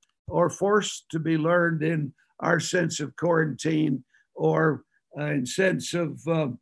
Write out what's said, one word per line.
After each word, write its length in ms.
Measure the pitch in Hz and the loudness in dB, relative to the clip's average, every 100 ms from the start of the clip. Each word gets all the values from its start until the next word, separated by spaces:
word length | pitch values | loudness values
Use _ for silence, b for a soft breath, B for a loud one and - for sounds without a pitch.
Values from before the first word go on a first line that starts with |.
| _ _ - | _ _ -4
or 200 | 165 175 | 2 2
forced 580 | - 196 208 196 - - | 2 2 2 0 -8 -6
to 100 | 165 | -4
be 180 | 156 160 | 0 0
learned 440 | 156 175 170 165 | 2 2 2 0
in 320 | 156 165 147 - _ - | 0 0 -2 -8 _ -4
our 200 | 165 170 | 2 2
sense 400 | 165 180 170 165 | 2 0 0 -4
of 160 | 143 - | -8 -2
quarantine 880 | 170 165 160 - 151 156 156 - - _ _ - | 0 2 0 -2 -2 0 0 -2 -6 _ _ -2
or, 480 | 156 156 160 131 - _ _ - | 0 2 2 0 -8 _ _ -8
uh, 60 | 147 | -4
in 200 | 147 123 | -2 -4
sense 500 | - 190 170 165 175 | 0 0 0 -4 -4
of, 260 | 165 135 160 | -4 -4 -2
uh, 220 | 165 151 117 | 0 0 -6